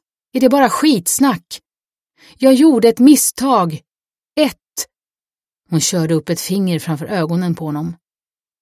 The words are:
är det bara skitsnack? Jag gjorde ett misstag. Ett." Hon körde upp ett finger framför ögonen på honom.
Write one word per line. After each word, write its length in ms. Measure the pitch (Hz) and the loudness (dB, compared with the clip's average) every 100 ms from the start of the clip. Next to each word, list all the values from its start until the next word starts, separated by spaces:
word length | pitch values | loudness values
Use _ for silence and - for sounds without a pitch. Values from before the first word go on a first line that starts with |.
| _ _ _ | _ _ _
är 60 | 262 | 0
det 100 | 254 | 2
bara 200 | 277 254 | 4 0
skitsnack? 920 | - 311 226 170 - 269 175 - - _ _ _ _ _ _ _ - | 0 0 0 -2 -2 -2 -2 -8 -20 _ _ _ _ _ _ _ 0
Jag 160 | 262 | 2
gjorde 360 | 262 320 240 233 | 4 4 4 2
ett 100 | 226 | 4
misstag. 840 | 254 277 - - 269 233 170 156 _ _ _ _ _ - | 6 6 2 -4 -2 0 -2 -6 _ _ _ _ _ -2
Ett." 480 | 285 - _ - - _ _ _ _ _ _ _ - | -2 -4 _ -16 -16 _ _ _ _ _ _ _ -6
Hon 120 | 165 | -4
körde 320 | - 180 160 | -2 -2 -2
upp 160 | 160 156 | -2 -4
ett 120 | 165 | -6
finger 380 | - 196 185 160 | -4 -4 -2 -4
framför 260 | 165 151 170 | -4 -8 -6
ögonen 500 | 196 160 170 180 165 | -4 -4 -2 -4 -4
på 100 | 160 | -6
honom. 300 | 147 170 170 _ _ _ _ _ _ | -8 -10 -12 _ _ _ _ _ _